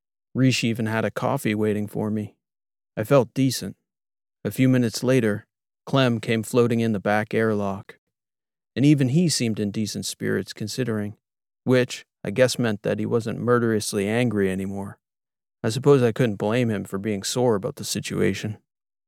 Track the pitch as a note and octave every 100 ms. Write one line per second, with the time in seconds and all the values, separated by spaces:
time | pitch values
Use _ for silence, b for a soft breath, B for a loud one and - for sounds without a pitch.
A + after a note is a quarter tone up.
0 | _ _ _ A#2 C3 - A2+ A2+ A2 A2+
1 | G#2+ - B2 C3+ A#2 G#2 G#2+ G#2 G2+ G#2+
2 | G#2+ G#2+ - - _ _ _ _ _ -
3 | G#2+ C#3+ A2 - C3+ - F#2+ - _ _
4 | _ _ _ _ G#2 A2+ C3 B2+ A#2 -
5 | B2 C3 A2 G2+ - _ _ _ - C3+
6 | B2+ A2+ A#2+ A2+ G#2 B2+ A#2+ A#2 A2+ G#2
7 | G#2 G#2+ G#2+ A2 A2 G#2 G2+ G2+ - -
8 | _ _ _ _ _ _ _ - C#3+ D3
9 | C3 D3+ F3 - A#2 G#2+ G#2 A2 G#2 G#2
10 | F#2+ - G#2+ G#2 G2 - G#2+ - A#2+ G#2+
11 | G#2 - _ _ _ _ - B2+ A#2+ -
12 | - _ - G2+ B2+ - A#2+ G#2 G#2 G#2
13 | G#2+ A#2 A2 G2+ A2 A#2+ A#2 G#2+ - G#2+
14 | G2 A2+ B2 G#2 F#2+ F#2+ F#2+ G2 G2 -
15 | _ _ _ _ _ _ A2 B2+ C#3+ C#3
16 | A#2+ A2 B2 G2 G#2 A#2+ A#2 G2+ G2 G2
17 | G#2+ G2 - B2+ B2 G#2 G2+ - - G2
18 | - F#2+ F#2+ G2 G#2+ G#2+ _ _ _ _